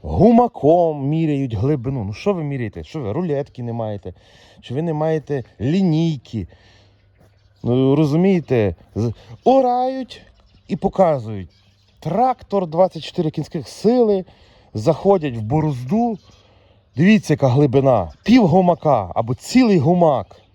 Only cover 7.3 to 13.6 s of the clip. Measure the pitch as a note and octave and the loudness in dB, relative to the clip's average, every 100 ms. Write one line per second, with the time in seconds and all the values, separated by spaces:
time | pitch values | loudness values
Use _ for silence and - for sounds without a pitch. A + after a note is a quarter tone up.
7.3 | _ _ _ A2+ B2 C3 C#3 D#3 D#3 F#3+ | _ _ _ -2 0 2 2 2 2 2
8.3 | F#3 C#3 B2+ G2+ E2+ _ F#2+ A#2 - - | 0 0 0 0 -4 _ -6 -6 -6 -18
9.3 | A#2 - C4+ B3+ B3 B3+ C4+ B3+ - - | -4 2 2 2 0 -2 -6 -10 -16 -20
10.3 | _ _ _ _ D#3+ G3 - F#3 C#3+ A2 | _ _ _ _ -4 -4 0 2 0 -4
11.3 | G#2 F2 _ _ _ _ _ D#3 F#3 B3+ | -10 -12 _ _ _ _ _ -6 -2 -2
12.3 | B3 - G3+ F3+ D#3+ F3+ D#3+ - - D#3 | -2 -4 -4 -4 0 0 0 -10 -4 -4
13.3 | - D3 D#3+ | -4 -8 -10